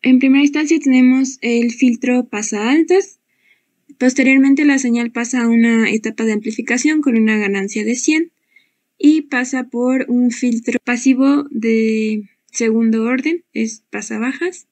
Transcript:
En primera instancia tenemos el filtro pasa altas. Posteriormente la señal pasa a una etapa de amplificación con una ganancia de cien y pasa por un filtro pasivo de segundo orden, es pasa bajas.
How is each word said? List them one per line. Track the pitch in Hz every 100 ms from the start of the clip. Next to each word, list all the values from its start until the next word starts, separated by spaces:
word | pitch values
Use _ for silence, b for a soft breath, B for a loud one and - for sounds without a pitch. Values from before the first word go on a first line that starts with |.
En | 254 254
primera | 269 269
instancia | 285 294 302 330
tenemos | 285 254 254 262 262 -
el | 233 233 240
filtro | 226 254 233 - 247 247
pasa | 208 214 208 220
altas. | 294 320 370 392 _ _ _ _ _ _ _ _ -
Posteriormente | 254 254 262 269 269 277
la | 294 269
señal | 262 233 233
pasa | 233 240 254
a | 233
una | 233 233 226 220
etapa | 220 220 220
de | 226
amplificación | 214 220 220 233 240 302 311
con | 285 226
una | 220 214
ganancia | 208 202 196 220
de | 214
cien | 247 - 311 339 _ _ _ _ _ _ _
y | 294 311
pasa | 294 254 254 262 247
por | 233 247 262 -
un | 247 247
filtro | 233 247 226 - 233
pasivo | - 240 269 254 269 285 285
de | 226 226 226 220 220 220 214 202 _ _
segundo | - 226 220 226 220
orden, | 226 254 285 339 _
es | - 220 220 _
pasa | 214 214 220
bajas. | 233 269 349 370 _